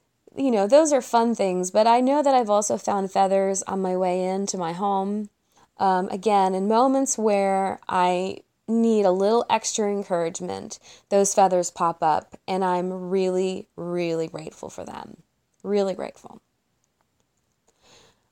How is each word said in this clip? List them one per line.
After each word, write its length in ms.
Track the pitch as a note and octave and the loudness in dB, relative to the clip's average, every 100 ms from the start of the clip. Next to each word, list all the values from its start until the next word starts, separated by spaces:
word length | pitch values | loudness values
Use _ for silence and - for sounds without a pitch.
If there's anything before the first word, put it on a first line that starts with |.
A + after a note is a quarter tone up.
| _ _ _ - | _ _ _ -4
you 120 | C4+ | 0
know, 140 | A3 G3+ | 0 4
those 260 | C#4 D#4+ | 4 6
are 80 | C#4 | 2
fun 340 | A#3+ A#3 A#3 A3 | 0 0 2 0
things, 340 | G3 F3+ F3+ | -2 -2 -2
but 160 | G3+ A3 | 2 4
I 140 | A#3+ | 4
know 240 | B3+ C#4+ | 4 2
that 100 | C#4 | 2
I've 160 | C4 G#3+ | 2 2
also 280 | G#3 A3 A3+ | 0 0 -4
found 340 | - G3+ F#3+ | -4 -4 -2
feathers 500 | G3 F#3+ G3 G3 F#3 | 0 2 2 0 -2
on 180 | - G3 | -4 -4
my 160 | F#3 F#3 | -2 -2
way 260 | F#3 F3+ | 0 -2
into 340 | F#3 F#3+ G3+ F#3+ | -2 -4 -4 -4
my 140 | E3 | -6
home. 580 | F3 G3+ G3 G3 G#3 G#3 _ _ _ _ - | -4 -2 -2 -2 -4 -8 _ _ _ _ -2
Um, 300 | G3 F#3 G3 | 0 0 -2
again, 460 | G3+ G#3+ G3+ F#3+ F#3+ | -4 0 2 2 2
in 120 | G3 | 2
moments 500 | A3 C4+ C4+ C4+ - | 4 4 2 0 0
where 640 | A3 G3+ G3 F#3+ F#3+ - - | 0 2 2 0 -2 -6 -4
I 520 | F#3 F3+ F3+ F#3+ - - _ - | 0 2 0 -4 -8 -16 _ -2
need 380 | A3+ A3+ G#3+ G3 | 2 4 4 4
a 60 | |
little 340 | F#3 G3 A#3 - | 4 2 2 2
extra 420 | A3+ - - G#3 | -2 -2 -2 -2
encouragement, 880 | G3+ G3+ F3 E3 F3 F3+ F#3+ - - - - - | -2 -4 -4 -4 -6 -10 -10 -12 -18 -20 -20 -2
those 240 | G3+ G3 | 2 2
feathers 380 | - F#3+ F3+ F3 | 4 4 2 -2
pop 300 | - E3+ E3 | -2 -2 0
up, 360 | E3 D3+ - - - | 0 0 -4 -12 -6
and 160 | F#3+ | -2
I'm 460 | F#3 F3+ F3+ F#3 F3+ | 0 -2 -4 -6 -4
really, 580 | F#3+ F#3 F#3 F#3 F#3 G#3+ - | -2 0 -2 -2 -6 -12 -12
really 520 | E3+ F3 E3+ E3 D#3+ | -8 -4 -4 -4 -6
grateful 420 | E3 D#3+ - - | -10 -14 -16 -16
for 160 | - - | -14 -14
them. 320 | - - - _ _ _ _ | -14 -16 -18 _ _ _ _
Really 320 | F#3+ G3+ G3 | -2 0 0
grateful. 480 | F#3 - - - - _ _ _ _ _ _ _ _ _ _ _ _ _ _ _ _ _ _ _ | -4 -10 -12 -20 -20 _ _ _ _ _ _ _ _ _ _ _ _ _ _ _ _ _ _ _